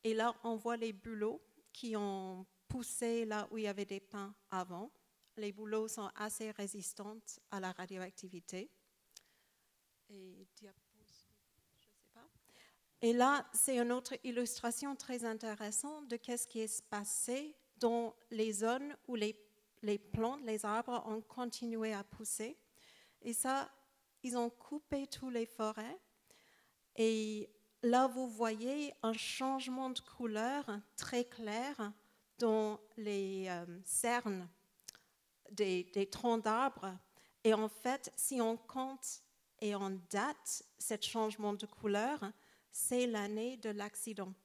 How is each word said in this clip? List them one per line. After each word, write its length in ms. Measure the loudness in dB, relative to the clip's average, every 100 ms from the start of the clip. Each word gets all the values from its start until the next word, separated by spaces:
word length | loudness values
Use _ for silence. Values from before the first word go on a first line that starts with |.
Et 100 | 2
là, 220 | 4 2 0
on 120 | -4 -2
voit 220 | -2 -2
les 160 | -2
bulots 480 | -6 -8 -2 -2 -4 _ _ _
qui 220 | -10 -4 -2
ont 500 | 0 -2 -6 -8 -12 _ _
poussé 580 | -6 -4 -2 0 2 2
là 220 | -2 -2
où 80 | -2
il 60 |
y 40 | -2
avait 180 | -2 -4
des 140 | -6
pins 360 | _ -8 -8 -12 _
avant. 400 | -2 -2 -6 -8 _ _ _ _ -6
Les 160 | -6
bouleaux 340 | -6 -2 0 0
sont 220 | -4 -8 -6
assez 360 | -6 -4 -6
résistants 640 | -6 -6 -6 -8 -8 -10 -10 -14 -16 _
à 120 | -4
la 100 | -4
radioactivité. 960 | -4 -8 -6 -8 -10 -12 -12 -8 -8 -8 _ _ _ _ -20 _ _ _ _ _ _ _ _ _
Et 360 | -18 -16 -18 -20 -20
diapo, 400 | -20 _ _ _ _
je 80 |
sais 960 | -20 _ _ _ _ _ _ _ _ _
pas. 140 | -20 -20 _ _ -20 -20 _ _ _
Et 120 | 4
là, 320 | 8 8 6 2
c'est 240 | 2 4 4
une 140 | 4
autre 220 | 2 -2 -8 -4
illustration 720 | -2 -2 -2 -2 -2 -4 -6
très 260 | -6 -4
intéressante 840 | -2 -4 -6 -4 -4 -4 -4 -10 -6
de 80 | -6
qu'est-ce 280 | -4 -4 -2
qui 140 | -4
est 240 | -2 -4 -4
passé 680 | -4 -2 -2 0 -2 -4 -12 _ _
dans 360 | 4 4 0 -4 _
les 200 | 0 2
zones 460 | 4 4 2 0 -8 -4
où 80 | 0
les, 240 | 0 -2 -16 _ _ _
les 160 | 0 0
plantes, 440 | 0 2 2 0
les 220 | -2 0 2
arbres 360 | 0 2 -2 -2
ont 140 | -4
continué 720 | -6 -4 -4 -2 -2 0 0
à 100 | -2
pousser. 540 | -6 -8 -4 -2 -4 -6 _ -20 -20 -20 -20 _
Et 100 | -2
ça, 400 | 0 2 2 0 -10 _ _ _ _
ils 140 | -2 2
ont 120 | 0
coupé 580 | -2 -8 -8 _ -2 -2
tous 220 | -6 -2
les 160 | -2 -2
forêts. 540 | -2 -2 -2 -8 -10 _ _ _ -20 _ _ _ _ _ 4
Et 520 | 4 6 2 -2 -6 -12 _ _
là, 260 | 6 8 6
vous 200 | 4 -4
voyez 680 | 0 0 2 0 0 -2 0
un 100 | 0
changement 760 | 0 -2 -2 0 0 -2 -2 -2
de 120 | -4
couleur 640 | -8 -6 -2 0 2 0 -2 -6 -8 -10
très 260 | -2 0
clair 680 | 0 -4 -4 -2 -2 -2 -6 -6 _ _ _ _
dans 440 | 4 6 4 0 -10 -6
les, 500 | -2 0 0 -2 -2
euh, 180 | -4 -6 -10 -2
cernes 640 | 0 2 2 0 -2 -6 _ _ _ -18 -18 _ _ _ _ -14
des, 340 | 0 4 4 2
des 140 | 0 0
troncs 360 | 2 2 4
d'arbres. 540 | 4 4 2 0 -8 -8 _ -20 -20 _
Et 100 | 6
en 160 | 6 4
fait, 420 | 0 -2 0 -4 -2
si 260 | 0 4
on 160 | 2 2
compte 640 | -4 -4 -4 -4 -8 -8 -14 _ _ _
et 140 | -2 0
on 140 | -2 -4 -2
date 520 | 2 2 0 -4 -6 -6 _
ce 180 | -4 -2
changement 540 | 0 2 0 2 0
de 120 | 0 -4
couleur, 680 | -4 2 4 2 0 -4 -8 -20 _ _
c'est 360 | -2 2 4 4
l'année 500 | 2 0 0 -2 -2
de 120 | -4
l'accident. 640 | -2 -4 -6 -6 -4 -6 -8